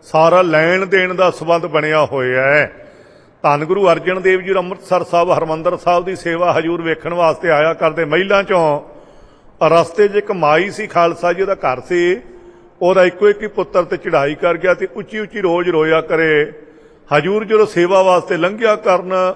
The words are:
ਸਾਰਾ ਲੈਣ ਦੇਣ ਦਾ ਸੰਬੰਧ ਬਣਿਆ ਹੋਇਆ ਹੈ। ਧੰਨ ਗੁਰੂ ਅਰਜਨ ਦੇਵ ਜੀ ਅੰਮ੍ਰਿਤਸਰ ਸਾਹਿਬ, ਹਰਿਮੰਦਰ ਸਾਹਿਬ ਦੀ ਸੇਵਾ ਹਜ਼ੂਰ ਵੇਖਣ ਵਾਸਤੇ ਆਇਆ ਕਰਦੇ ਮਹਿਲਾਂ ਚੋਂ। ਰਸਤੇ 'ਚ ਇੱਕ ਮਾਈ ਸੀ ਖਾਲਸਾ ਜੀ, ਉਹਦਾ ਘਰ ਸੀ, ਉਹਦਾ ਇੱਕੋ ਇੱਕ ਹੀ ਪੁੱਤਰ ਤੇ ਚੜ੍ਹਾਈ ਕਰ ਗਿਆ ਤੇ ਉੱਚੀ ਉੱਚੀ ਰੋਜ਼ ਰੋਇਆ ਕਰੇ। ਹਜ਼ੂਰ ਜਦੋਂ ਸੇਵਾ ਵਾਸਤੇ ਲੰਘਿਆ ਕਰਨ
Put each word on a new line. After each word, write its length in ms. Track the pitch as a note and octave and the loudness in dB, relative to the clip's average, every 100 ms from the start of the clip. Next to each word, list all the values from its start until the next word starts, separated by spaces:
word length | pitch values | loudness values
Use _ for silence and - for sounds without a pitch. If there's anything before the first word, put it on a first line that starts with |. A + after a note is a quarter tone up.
ਸਾਰਾ 380 | - D#3 E3 F3+ | -2 2 4 4
ਲੈਣ 440 | F#3 D#3 D#3+ F#3 F#3+ | 4 2 2 0 0
ਦੇਣ 280 | F#3+ F#3 | 0 0
ਦਾ 180 | F3+ F3+ | 0 0
ਸੰਬੰਧ 340 | - D#3+ E3+ E3+ | 0 -2 -2 0
ਬਣਿਆ 400 | D3 D3+ D#3 C#3+ | -2 0 0 0
ਹੋਇਆ 360 | C3+ B2+ B2+ | -2 -2 0
ਹੈ। 300 | C3+ D3 B2 - - - - - _ _ | 2 2 0 -6 -20 -20 -20 -20 _ _
ਧੰਨ 220 | D#3 D3 D#3 | 0 0 0
ਗੁਰੂ 240 | F#3+ F#3+ | 2 2
ਅਰਜਨ 320 | E3 D#3 F#3 | 2 -2 -2
ਦੇਵ 200 | F#3 F#3 | 0 0
ਜੀ 120 | F3+ | 0
ਅੰਮ੍ਰਿਤਸਰ 500 | F#3+ F3+ F#3+ - F3+ | -4 -4 -10 -4 -2
ਸਾਹਿਬ, 280 | E3+ E3+ F3 | 0 0 2
ਹਰਿਮੰਦਰ 460 | D3+ D#3+ D#3+ E3 F3 | 0 -2 -4 -4 -4
ਸਾਹਿਬ 280 | - F3 F3+ | -2 -2 -2
ਦੀ 100 | F#3 | -8
ਸੇਵਾ 380 | F3 E3 F3 D3+ | -6 -2 0 0
ਹਜ਼ੂਰ 240 | E3 E3+ | -2 -4
ਵੇਖਣ 320 | E3 D#3+ E3 | -4 -6 -6
ਵਾਸਤੇ 380 | E3+ E3 C#3+ F3 | -2 0 0 0
ਆਇਆ 220 | D3+ D#3 | 2 0
ਕਰਦੇ 320 | D#3+ E3 D#3 D#3 | 0 -2 -2 -2
ਮਹਿਲਾਂ 380 | D#3+ G3 G3 | -2 0 0
ਚੋਂ। 380 | G3 F#3 D#3+ D3 - - - - - _ - _ | 2 0 0 -2 -8 -20 -20 -20 -20 _ -20 _
ਰਸਤੇ 440 | D#3+ E3 E3 - G#3 | 2 2 2 0 2
'ਚ 80 | G3+ | 2
ਇੱਕ 160 | G3+ | -4
ਮਾਈ 380 | G3 D3+ D#3 G3 | -2 2 2 0
ਸੀ 180 | F#3 G#3+ | -6 -4
ਖਾਲਸਾ 460 | D#3+ E3+ E3 F3 | 0 0 0 -4
ਜੀ, 80 | F3+ | -2
ਉਹਦਾ 120 | F#3+ | -2
ਘਰ 260 | F#3+ F3+ B2 | -2 -4 -4
ਸੀ, 420 | - F3 F3 G3+ - - - - - _ | -4 -2 0 -2 -6 -20 -20 -20 -20 _
ਉਹਦਾ 240 | F3+ F#3 F3+ | 2 4 2
ਇੱਕੋ 240 | F3 G#3 | 4 2
ਇੱਕ 120 | G#3 | 2
ਹੀ 60 | G#3 | -4
ਪੁੱਤਰ 360 | G3+ F3+ F#3+ | -6 -2 -2
ਤੇ 140 | E3+ G3+ | -2 -6
ਚੜ੍ਹਾਈ 380 | G3+ D#3+ C#3+ D3+ | -2 0 0 -2
ਕਰ 220 | F3 E3+ | -2 0
ਗਿਆ 160 | F3+ | -2
ਤੇ 140 | E3+ F#3+ - | -2 -4 -10
ਉੱਚੀ 240 | G3 G#3+ | -12 -10
ਉੱਚੀ 220 | G#3 G#3+ | -10 -4
ਰੋਜ਼ 280 | F3 E3+ F3+ | -2 0 0
ਰੋਇਆ 320 | D#3+ D#3 D#3+ | 0 2 0
ਕਰੇ। 520 | D#3+ D#3+ D#3+ D3+ D3+ - - - - _ - D3 | 0 0 2 2 0 -6 -20 -20 -20 _ -2 0
ਹਜ਼ੂਰ 280 | D#3 G#3 G#3 | 0 -4 2
ਜਦੋਂ 200 | G#3+ G#3+ | 2 2
ਸੇਵਾ 360 | F3 F3 F#3+ | 2 2 4
ਵਾਸਤੇ 360 | F#3+ F3+ - F3+ | 4 2 0 -2
ਲੰਘਿਆ 380 | F3 G#3+ A3+ G#3+ | -2 0 0 0
ਕਰਨ 380 | G#3+ F#3 F#3 F#3 F#3 | 2 0 0 -2 -2